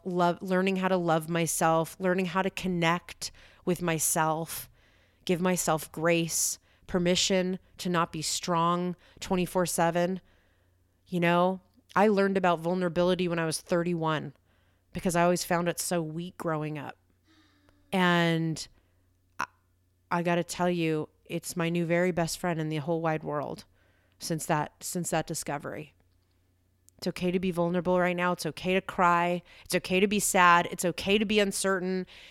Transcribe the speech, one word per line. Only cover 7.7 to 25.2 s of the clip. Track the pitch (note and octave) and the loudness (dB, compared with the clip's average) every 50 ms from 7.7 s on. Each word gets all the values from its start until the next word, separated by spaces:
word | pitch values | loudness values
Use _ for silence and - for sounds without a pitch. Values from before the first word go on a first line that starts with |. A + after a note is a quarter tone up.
| _ - | _ -8
to | - F3+ | -4 -2
not | F3 E3 E3+ - | 0 0 0 -2
be | - D#3 | -4 -6
strong | D3+ - - - - F#3 F3 E3 E3 E3+ F3 F3 F3+ F3+ E3+ - _ - _ - | -6 -4 -6 -4 -2 -2 0 2 2 2 2 0 0 -4 -6 -8 _ -20 _ -12
twenty-four | - - G3 F3+ F3 - - F#3 F3+ | -6 -2 0 0 0 0 0 0 0
seven. | E3 - - E3+ E3+ E3 F3 F3 F3+ F#3+ F3+ - _ _ _ _ _ _ _ _ _ _ _ _ _ _ _ _ | 0 0 0 2 2 2 2 0 0 -2 -6 -10 _ _ _ _ _ _ _ _ _ _ _ _ _ _ _ _
You | _ F#3 F3 | _ -2 0
know, | F3 E3+ F3 F3 F3+ F#3 F#3+ F#3 - _ _ _ _ _ - | 2 4 4 4 4 2 0 -2 -8 _ _ _ _ _ 0
I | F#3 G3+ | 2 4
learned | A3 G#3 G3 G3 G3 G3 | 4 4 4 2 2 2
about | F#3+ F#3 F3+ E3+ D#3+ | 2 2 2 2 0
vulnerability | E3 E3+ F#3 F#3 F3+ F3 D#3 F3 F3 F3+ F#3 E3+ F#3 | 0 -2 -2 0 -2 -2 0 2 2 2 2 0 0
when | F3 E3+ E3+ | -2 -2 -2
I | E3 | -2
was | D#3+ D3 - | -2 -4 -6
thirty-one | - - F#3 E3+ E3+ F3+ F3 E3 D#3+ D#3 D#3 D3 E3 D3 - _ _ _ _ _ _ _ _ _ _ _ - | -4 -2 0 0 0 0 0 0 0 0 0 -2 -4 -8 -12 _ _ _ _ _ _ _ _ _ _ _ -10
because | - - F#3+ E3 | -4 -2 0 2
I | E3+ F3 | 4 4
always | F3 F3+ E3+ - | 4 2 2 0
found | - F3+ E3+ F3 | 0 -2 0 0
it | E3+ D#3+ - | -2 -2 -4
so | - - F3+ F3 D#3+ | -4 -2 -2 -2 -2
weak | D#3 D#3 E3 F3 F3+ - | -4 -6 -8 -10 -10 -10
growing | - - E3+ D#3 D3+ D3+ D3+ D3+ | -8 -4 -4 -2 -2 -4 -6 -6
up. | D3 C3+ A#2+ - _ _ _ _ _ _ _ _ _ _ _ _ _ _ _ _ _ _ _ | -8 -10 -12 -14 _ _ _ _ _ _ _ _ _ _ _ _ _ _ _ _ _ _ _
And | - F#3+ F3+ F3 F3 E3+ E3+ E3 E3 E3 E3 D#3+ D#3 - - - _ _ _ _ _ _ _ _ _ _ _ _ _ - | 0 2 4 4 4 4 4 2 2 2 0 -2 -4 -6 -10 -14 _ _ _ _ _ _ _ _ _ _ _ _ _ -10
I, | - - _ _ _ _ _ _ _ _ _ _ _ _ | -10 -10 _ _ _ _ _ _ _ _ _ _ _ _
I | F3+ F3 | -4 -2
gotta | E3+ F3 F3 F3 E3 | 0 0 0 0 -2
tell | - - - F3 F3+ | -4 -4 -2 0 0
you, | F3+ E3+ E3 D#3+ D#3 D3+ D3+ - _ _ _ | 0 0 0 0 0 -2 -4 -6 _ _ _
it's | - D#3+ E3 - - - | -10 -10 -8 -8 -6 -4
my | F3+ E3 E3 | -2 -2 0
new | E3+ F3 E3+ | 0 0 0
very | D#3+ E3+ E3+ F3+ F#3 | 2 2 2 2 2
best | E3+ F3 E3 D#3+ - | 0 0 -2 -2 -4
friend | - - F3+ E3 D#3+ | -4 -4 -4 -2 -2
in | D#3 D#3 | -2 -2
the | D#3 | -4
whole | D#3 C3+ E3+ E3 D#3+ | -4 -2 -2 -2 -2
wide | E3 D#3+ D#3 D#3 D#3 | 0 -2 -2 -4 -4
world | D3+ D3 D3 C3 - - - - _ _ _ _ _ _ _ _ _ _ _ | -6 -6 -6 -6 -6 -10 -12 -14 _ _ _ _ _ _ _ _ _ _ _
since | - - E3 D#3 - | -8 -6 -6 -4 -2
that, | - E3 D3+ - - - _ | 0 0 0 0 -2 -8 _
since | - - - F3+ E3+ - | -12 -8 -6 -6 -4 -2
that | F3+ D#3+ | -2 -2